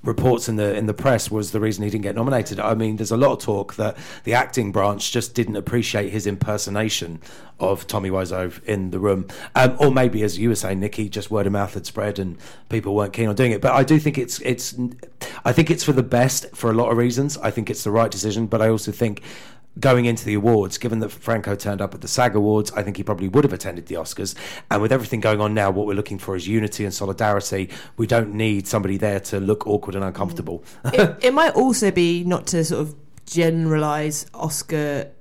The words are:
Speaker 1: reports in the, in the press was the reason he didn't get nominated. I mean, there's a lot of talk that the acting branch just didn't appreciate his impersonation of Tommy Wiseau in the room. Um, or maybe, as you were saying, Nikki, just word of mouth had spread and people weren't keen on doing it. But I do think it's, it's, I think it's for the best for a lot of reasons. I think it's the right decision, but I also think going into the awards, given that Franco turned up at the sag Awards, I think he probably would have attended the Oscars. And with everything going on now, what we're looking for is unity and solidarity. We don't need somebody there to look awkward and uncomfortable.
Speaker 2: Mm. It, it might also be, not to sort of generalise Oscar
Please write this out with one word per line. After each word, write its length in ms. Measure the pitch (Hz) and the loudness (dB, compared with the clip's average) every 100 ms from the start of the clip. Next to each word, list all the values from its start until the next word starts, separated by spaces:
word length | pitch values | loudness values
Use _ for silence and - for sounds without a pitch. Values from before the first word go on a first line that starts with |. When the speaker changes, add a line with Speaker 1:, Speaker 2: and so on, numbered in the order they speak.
Speaker 1:
reports 460 | 127 110 131 120 - | -2 2 4 2 2
in 80 | 107 | 0
the, 180 | 104 | 0
in 120 | 104 107 | 0 -2
the 80 | |
press 360 | 104 139 117 - | 0 2 2 2
was 200 | 107 98 | -4 -2
the 80 | 107 | 0
reason 220 | 110 95 | 0 0
he 80 | 104 | -2
didn't 120 | 107 | -2
get 120 | 101 | -4
nominated. 460 | 104 123 131 104 101 | -2 0 0 -2 -4
I 140 | 107 | 0
mean, 220 | 113 110 107 | 0 0 -2
there's 140 | 110 | -2
a 60 | 113 | 2
lot 160 | 135 | 4
of 60 | 127 | 2
talk 360 | - 104 98 - | -2 -2 -4 -4
that 200 | 107 - - - | -4 -4 -14 -12
the 100 | - | 0
acting 360 | 117 131 - 101 | 0 2 -2 -2
branch 400 | 98 101 98 - | 0 0 0 -2
just 220 | 123 113 | -4 -4
didn't 220 | - 107 104 | -2 -2 -2
appreciate 540 | - 120 117 107 101 | -2 -2 0 -2 -2
his 140 | 107 101 | -4 -4
impersonation 960 | 98 - 107 - 104 110 - 85 82 - - - - | -2 -2 -2 -4 -2 -2 -2 -6 -12 -14 -20 -20 -4
of 280 | 95 98 - | -2 -2 -2
Tommy 240 | 104 95 | -4 -2
Wiseau 520 | 95 92 92 92 - | -2 -2 -4 -4 -6
in 260 | - 104 92 | -4 -4 -2
the 80 | 92 | -2
room. 280 | 101 95 92 - - | 0 0 -2 -12 -4
Um, 220 | - 127 127 | 4 4 6
or 120 | 147 | 4
maybe, 320 | 131 123 107 | 6 2 2
as 160 | 104 85 | -2 0
you 120 | 113 | 0
were 40 | 104 | 0
saying, 240 | 95 95 | 0 -2
Nikki, 280 | 104 104 104 | -2 -4 -6
just 220 | 104 98 | -6 -4
word 160 | 104 101 | 0 0
of 60 | |
mouth 220 | 101 98 | 0 -2
had 120 | 101 85 | -4 -8
spread 320 | - 104 101 | -4 -4 -4
and 180 | 95 82 - - - | -6 -8 -16 -20 -6
people 260 | 113 101 | -4 0
weren't 180 | 101 101 | 0 0
keen 140 | 104 110 | 0 -2
on 60 | |
doing 180 | 104 127 | 2 2
it. 80 | 104 | 2
But 120 | 127 | 2
I 100 | 123 | 4
do 160 | 139 156 | 6 6
think 200 | 151 139 | 4 -2
it's, 220 | 120 - | -6 -6
it's, 340 | - 123 - 123 123 - - - - - | -4 -4 -6 -6 -6 -6 -20 -16 -14 -6
I 80 | - | 0
think 180 | 123 160 | 2 4
it's 140 | 165 | 2
for 80 | - | 2
the 100 | 131 | 2
best 520 | 110 120 127 - - | 2 4 4 2 -6
for 160 | - 117 | -4 0
a 40 | |
lot 160 | 110 117 | 2 4
of 60 | 117 | 4
reasons. 420 | 123 120 143 143 | 2 2 -2 -2
I 120 | 113 | -4
think 200 | 104 104 | -2 -4
it's 140 | 107 | -4
the 60 | 107 | 0
right 200 | 107 113 | 2 2
decision, 360 | 101 107 104 110 | 0 -4 -2 0
but 140 | 113 | 2
I 80 | 110 | 4
also 240 | 110 - | 2 -2
think 300 | 101 117 101 - - - - - - | -2 -2 -2 -12 -18 -18 -20 -18 0
going 240 | 135 123 | 4 6
into 200 | 120 117 | 4 0
the 100 | - | 0
awards, 440 | 104 104 110 95 - | 2 4 4 4 -2
given 220 | 123 113 | -4 -2
that 100 | 107 | -4
Franco 460 | - - 113 - 101 | -6 -2 -2 0 -4
turned 240 | 104 98 | -4 -4
up 140 | 98 | -4
at 60 | - | -6
the 60 | - | -6
sag 300 | - 123 107 | 2 2 4
Awards, 340 | 104 107 104 - | 4 4 2 -4
I 80 | |
think 120 | 98 95 | -4 -4
he 60 | |
probably 240 | 98 95 95 | -4 -4 2
would 160 | 107 | 4
have 100 | 143 | 4
attended 340 | 90 95 87 82 | 0 -8 -10 -8
the 100 | 82 | -8
Oscars. 400 | 80 - 98 - - - - | -8 -8 -8 -8 -14 -16 -4
And 100 | 104 | 2
with 120 | 110 | 4
everything 260 | 131 110 117 | 4 2 0
going 220 | 110 104 | 2 4
on 120 | 104 | 2
now, 200 | 107 98 | 2 2
what 120 | 95 104 | 2 0
we're 60 | |
looking 220 | 98 107 98 | -2 -4 -8
for 200 | - 95 | -6 -6
is 100 | 87 | 0
unity 380 | 110 107 - | 0 0 -4
and 100 | 104 | -6
solidarity. 720 | 90 98 95 107 101 - 98 95 - - - | -4 -6 0 2 2 0 -4 -6 -10 -16 -4
We 100 | 113 | 2
don't 280 | 117 107 | 2 2
need 340 | 104 110 104 95 | 0 0 0 0
somebody 300 | 110 95 98 | -2 0 0
there 200 | 104 98 | 0 -2
to 220 | - 101 | -4 -4
look 260 | 98 104 - | 0 0 0
awkward 300 | 104 101 98 | -2 -2 -4
and 80 | |
uncomfortable. 580 | 98 92 98 170 87 87 - - | -4 -4 -6 -6 -8 -10 -12 -8
Speaker 2:
Mm. 100 | 123 | 0
It, 300 | 165 185 - | 4 4 4
it 100 | 254 | 2
might 200 | 269 320 | 4 4
also 360 | - 262 226 202 | 4 2 4 2
be, 320 | 180 170 175 | 2 2 2
not 240 | 175 180 - | 0 -2 0
to 160 | 175 | -2
sort 180 | 160 147 | 0 -2
of 120 | 151 - - - - | -4 -8 -20 -20 -6
generalise 1000 | 160 165 165 160 156 151 151 151 151 - | 0 2 2 2 2 2 0 -2 -6 -10
Oscar 800 | - 160 - - 160 147 143 - - | -8 -6 -6 -4 -4 -2 -4 -6 -14